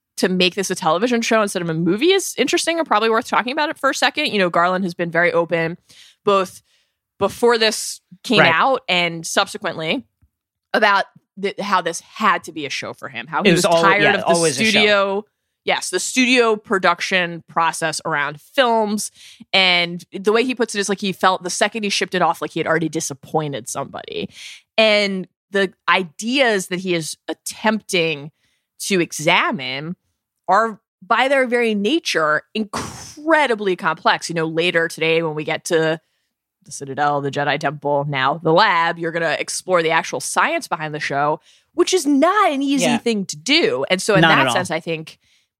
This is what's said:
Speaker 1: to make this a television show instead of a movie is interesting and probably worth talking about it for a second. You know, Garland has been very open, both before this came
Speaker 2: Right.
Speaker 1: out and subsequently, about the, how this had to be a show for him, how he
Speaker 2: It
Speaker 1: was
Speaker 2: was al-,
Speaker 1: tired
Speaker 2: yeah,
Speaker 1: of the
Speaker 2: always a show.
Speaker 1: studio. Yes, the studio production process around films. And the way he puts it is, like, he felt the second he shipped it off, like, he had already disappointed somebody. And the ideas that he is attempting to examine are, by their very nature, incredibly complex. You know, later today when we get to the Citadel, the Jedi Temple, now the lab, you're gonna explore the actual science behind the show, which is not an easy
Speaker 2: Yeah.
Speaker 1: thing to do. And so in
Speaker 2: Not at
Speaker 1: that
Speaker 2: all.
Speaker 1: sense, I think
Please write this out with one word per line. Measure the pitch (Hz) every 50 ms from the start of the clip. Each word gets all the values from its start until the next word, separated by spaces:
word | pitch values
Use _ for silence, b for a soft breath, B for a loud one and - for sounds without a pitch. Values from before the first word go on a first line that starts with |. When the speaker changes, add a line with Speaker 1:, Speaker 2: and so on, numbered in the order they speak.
| _ _ _ -
Speaker 1:
to | - 190
make | 185 180 180 180 175
this | 208 190 -
a | 185
television | - - 165 160 175 208 254 247 233
show | 233 - 233 220 214
instead | 202 - 190 175
of | 170
a | 160
movie | 160 170 165 180 214 269 349 381
is | 392 359 - - -
interesting | 254 - - 339 - - 339 330
and | 320
probably | - - 214 220 226
worth | 220 220 226
talking | - - 147 208 240 262
about | 320 294 311
it | 302 -
for | - 269
a | 311
second. | - - 254 - - 302
You | 269 - 208
know, | 185 175
Garland | 170 175 170 180 185 185 196
has | 180 170
been | - 175 170
very | 160 165 175 175 -
open, | 165 170 160 170 165 165 160 170 - b b b b b b b b b
both | 208 202 196 185 180 - - _ _ _ _ _ _ _ _ _ _ _ _
before | 202 190 - - - 233 240 233
this | 220 220 214 - - - - - _ _ - - _
came | - 233 202
Speaker 2:
Right. | 151 165 165
Speaker 1:
out | 165 202 262 269 - - -
and | 180 180 175 170 165 165 165
subsequently, | - - 220 202 - - 214 - 175 - - 160 160 190 269 - - _ _ _ _ _ _ _ _ _ _ _ _ -
about | - 208 208 202 196 170 - _ - _ _ _
the, | - 190 196 - -
how | 190 202 202 185 175
this | 170 165 -
had | - _ - - 220 202 175 175 -
to | - 160
be | 156 143
a | 131
show | - - - 101 120
for | - - 117
him, | 127 113 117
how | 147 156 147 180
he | 202
Speaker 2:
It | 185
Speaker 1:
was | 180 180
Speaker 2:
was | - -
al-, | 165 -
Speaker 1:
tired | 196 190 202 202
Speaker 2:
yeah, | - -
Speaker 1:
of | 190
the | -
Speaker 2:
always | - 170 170 165 160 135 120
a | 220
show. | 220
Speaker 1:
studio. | 208 214 214 208 208 202 196 196 196 202 214 - _ _ _ _ _ _ _
Yes, | 190 180 127 - -
the | - 185
studio | - - - 254 262 240 262 254 233 226 220
production | 214 - - 220 190 185 180 175 - - - 196 185 180 170 170 165 - _
process | - 175 165 160 156 - 165 160 151 - -
around | 165 160 147 143 143 151 147
films. | - - _ - 262 240 233 226 220 208 208 208 - - B B B B B B B _ -
And | 190 190 185 180 175 175 170 175 175 - _ -
the | 220 190 214 208
way | 233 240
he | 262 247
puts | - 240 220 -
it | 208
is, | 196 190
like, | 202 -
he | - 196 175
felt | - - 190 190 - 175
the | 180
second | - - 220 208 - 233 208
he | 202
shipped | - - 196 185 -
it | 180 175
off, | 160 165 - 151
like, | 156
he | - 170
had | 156
already | - - 170 170 156
disappointed | 151 160 165 - 143 - - - - 160 156 147 139 - - -
somebody. | - 143 135 117 - - - - - 80 - - B B B B B B B B _
And | - 220 220 208 208 208 196 196 190 180 - _ _ _ _ 196
the | 196 196 190 - _ _ -
ideas | 175 190 190 165 - _ 202 226 254 285 269 233 214 196 180 -
that | 185 175
he | 185 190 175
is | 170 156 151 - - _ -
attempting | 160 - _ - - - - 220 220 208 - - - 180 165 165 156 143 139 156 - _ _ _ _ _ _ _ _ _
to | - - 202 180
examine | 165 160 - - 151 160 175 202 285 349 277 165 131 127 131 139 151 160 180 - _ _ _ _ _ _ _ _ _ -
are, | 180 202 226 226 214 - _ _ _ _
by | - 180 233 220 247 269
their | 285 269 262
very | 240 240 240 240 226 220
nature, | 202 202 208 294 339 - - - 165 160 151 151 151 - _ _
incredibly | 220 220 202 - - - - - - - - - - 294 311 320 311 294 254 233 202 208 196 180
complex. | 175 196 165 160 160 - 233 190 160 - -
You | 165
know, | 170 160
later | 160 160 160 170 180 175 165 165 165
today | - - 156 160 165 165 170
when | 156 151
we | 151 156
get | 147 156 151 -
to | - 175 160 160 160 160 160 - _ _ _ _ _ _ _ _ _ _ _ _
the | - -
Citadel, | - 143 139 135 135 147 147 147 143
the | 139 143
Jedi | 127 143 143 147 139 151
Temple, | 151 139 151 147 - 143 147 139 139 147
now | 143 135 131 135 147 170 170
the | 165 160
lab, | 175 214 214 180 170 165 170 175 170
you're | 170 165 160
gonna | 170 165 160 147 -
explore | - - - - - 180 185 175 165
the | 156
actual | 160 165 175 - - 135
science | - - - 185 185 254 320 339 - -
behind | 180 160 156 156 151
the | 151
show, | 143 - 147 139 143 147 156 - b b b b b b b
which | 294 349 - -
is | 370 277
not | 277 294 262 294 339 392 427 403 349
an | 294 269 277
easy | 277 277 269 -
Speaker 2:
Yeah. | 247 240 226
Speaker 1:
thing | - 240 226 208 185
to | - -
do. | 151 156 - 196 220 240 - 123 127 - -
And | 185 185 -
so | - 214
in | 190 165
Speaker 2:
Not | 165 160
at |
Speaker 1:
that | - - -
Speaker 2:
all. | -
Speaker 1:
sense, | 185 180 - 165
I | 160
think | - 175 160 156 160 - - _ _ _ _ _ _ _ _ _